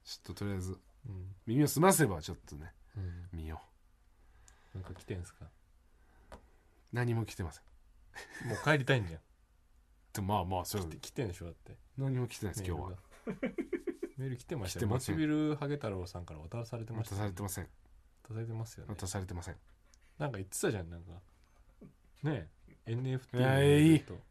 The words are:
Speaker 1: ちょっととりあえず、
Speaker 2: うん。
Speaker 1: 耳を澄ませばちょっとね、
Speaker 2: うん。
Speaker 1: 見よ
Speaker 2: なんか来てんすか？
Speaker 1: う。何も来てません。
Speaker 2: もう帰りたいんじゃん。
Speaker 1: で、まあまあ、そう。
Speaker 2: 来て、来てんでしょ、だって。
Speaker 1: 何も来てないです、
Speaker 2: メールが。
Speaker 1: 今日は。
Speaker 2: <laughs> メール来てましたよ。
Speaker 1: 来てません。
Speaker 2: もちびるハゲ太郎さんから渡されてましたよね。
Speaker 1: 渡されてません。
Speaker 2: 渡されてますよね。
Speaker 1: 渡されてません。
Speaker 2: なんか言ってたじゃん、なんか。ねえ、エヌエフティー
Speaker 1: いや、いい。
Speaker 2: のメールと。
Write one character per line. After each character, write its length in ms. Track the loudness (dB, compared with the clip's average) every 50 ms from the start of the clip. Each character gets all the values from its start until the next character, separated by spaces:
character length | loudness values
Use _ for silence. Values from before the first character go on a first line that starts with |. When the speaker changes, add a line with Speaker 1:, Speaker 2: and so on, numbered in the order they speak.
| _
Speaker 1:
ち 140 | -14 -16 -14 -10 -12
ょ 40 |
っ 20 | -8
と 0 |
と 120 | -4 -4
り 60 | -2
あ 20 | -2
え 40 | -2
ず、 200 | -2 -4 -6 -8 _ -20 -20 -16 -12 -10
Speaker 2:
う 40 |
ん。 220 | -8 -8 -8 -10 -12 -10 -2
Speaker 1:
耳 180 | 2 6 6 6
を 40 | 6
澄 160 | 6 8 8
ま 80 | 8
せ 140 | 8 8 6
ば 160 | 4 4 -2
ち 80 | -4 -8
ょ 40 | -10
っ 40 | -10 -12
と 100 | -16 -14
ね、 160 | -12 -14 -14 -16 -20 -20 -14 -8
Speaker 2:
う 40 | -6
ん。 280 | -6 -6 -8 -10 -12 -10
Speaker 1:
見 140 | -8 -8 -6
よ 140 | -6 -8 -8 -12 -16 -20 _ _ _ -20 _ _ -20 -20 -20 -20 -20 -20 -20 -20 -20 -20 -20 -20 -14 -12
Speaker 2:
な 60 | -12
ん 40 | -10
か 100 | -10 -12
来 100 | -14 -8
て 100 | -6 -6
ん 80 | -6 -6
す 100 | -10 -12
か？ 100 | -18 -18
Speaker 1:
う。 40 | -18 -18 -20 -20 _ -20 -20 _ -20 -20 -20 -20 -20 -20 -20 -20 -20 -20 -20 -20 -20 -20 -20 _ -20 _ -20 _ -6
何 200 | -2 0 2 2 2
も 120 | 2 0
来 80 | -2 -4
て 100 | -6 -6
ま 80 | -6
せ 80 | -6 -10
ん。 40 | -20 -20 -20 -20 -20 -20 -20 -20 -20 -18 -16 -16 -16 -14 -12 -8 -4 -4
Speaker 2:
も 60 | -4
う 40 | 0 4
帰 140 | 4 4 4
り 80 | 6
た 80 | 4 4
い 80 | 4
ん 40 | 4
じ 80 | -2 -8
ゃ 40 | -12
ん。 20 | _ _ -20 _ _ _ _ -20 _ _ _ -20 _ _ -20 _ -20 -8 -6
Speaker 1:
で、 80 | -4
ま 160 | 0 2 2 2
あ 60 | 2
ま 140 | 2 0 -2
あ、 40 | -2
そ 140 | 0 -2 -2
う。 20 |
Speaker 2:
来 60 | -2 -2
て、 80 | -6 -10
来 120 | -14 -10
て 120 | -4 -4 -4
ん 40 | -4
で 60 | -4
し 80 | -6
ょ、 20 | -10
だ 40 | -12
っ 40 | -12
て。 220 | -14 -18 -20 -20 -20 -20 -14 _ -4
Speaker 1:
何 200 | -2 0 0 0
も 80 | 0
来 120 | -2 -4 -4
て 80 | -4
な 60 | -4
い 20 | -4
で 100 | -4 -2
す、 60 | -2
Speaker 2:
メ 40 | -2
ー 20 |
ル 60 | -2
が。 60 | -4 -6
Speaker 1:
今 80 | -8 -12 -14 -20 -20 -12 -8 -8 -6
日 40 | -4 -4
は。 60 | -4
Speaker 2:
<laughs> 640 | -4 -4 -4 -4 -4 -4 -4 -6 -6 -6 -10 -10 -6
メ 100 | -6 -4
ー 40 | -4
ル 80 | -4 -6
来 60 | -6
て 120 | -6 -4
ま 100 | -4 -4
し 60 | -4
た 80 | -2 -2
よ。 60 | 0
Speaker 1:
来 20 | 2
て 60 | 2
ま 60 | 2
せ 120 | 0 0
ん。 40 | 0
Speaker 2:
も 40 | 2
ち 20 | 2
び 0 |
る 300 | 2 4 4 2 2 0
ハ 120 | 0 0 -2
ゲ 60 | -2
太 160 | -2 -2 -4
郎 160 | -4 -4 -6
さ 120 | -6 -8 -10
ん 40 | -10
か 80 | -10
ら 80 | -12 -12
渡 240 | -10 -8 -6 -6 -6
さ 140 | -6 -6 -8
れ 80 | -6
て 80 | -6 -4
ま 100 | -4 -4
し 60 | -2
た 60 | -2
よ 40 | -2
ね。 60 | -2 -2
Speaker 1:
渡 0 |
さ 0 |
れ 60 | -2
て 80 | -4
ま 60 | -4 -4
せ 100 | -4 -6
ん。 80 | -8 -8 -12 -20 -20 -20 -20 -20 -20 -20 _ _
Speaker 2:
渡 100 | _ -10 -6
さ 60 | -6
れ 60 | -6
て 80 | -4 -4
ま 100 | -6 -6
す 140 | -8 -10 -14
よ 60 | -10
ね。 80 | -10 -8
Speaker 1:
渡 100 | -6 -6
さ 140 | -4 -4 -4
れ 60 | -4
て 80 | -4 -6
ま 80 | -6
せ 80 | -6 -8
ん。 60 | -10 -12 -16 -20 -20 _ -20 -20 -20 -20 -20 -20 -8 -6
Speaker 2:
な 100 | -6 -4
ん 40 |
か 60 | -4 -6
言 80 | -8
っ 20 | -6
て 100 | -4 0
た 120 | 0 0
じ 80 | 0 0
ゃ 40 |
ん、 60 | -4 -6
な 80 | -10
ん 60 | -14
か。 180 | -14 -14 -16 -18 -18 -20 -20 _ -20 _ -20 -20 -20 -20 -20 -20 -20 -20 -20 _ _ -20 -14 -4
ね 260 | -2 -2 -2 -2 -6 -10 -16 -20 -20 -20 -20 -16 _
え、 60 | -4
エ 40 | -4
ヌ 140 | -2 0 -2
エ 80 | -2 -2
フ 100 | -4 -2
テ 80 | 2
ィ 40 | 4
ー 20 |
Speaker 1:
い 20 | 6
や、 180 | 6 8 8
い 40 | 10
い。 40 | 10 10 10 12 10
Speaker 2:
の 0 |
メ 60 | 10
ー 20 | 8
ル 60 | 6
と。 120 | 0 -12 -14 -14 -20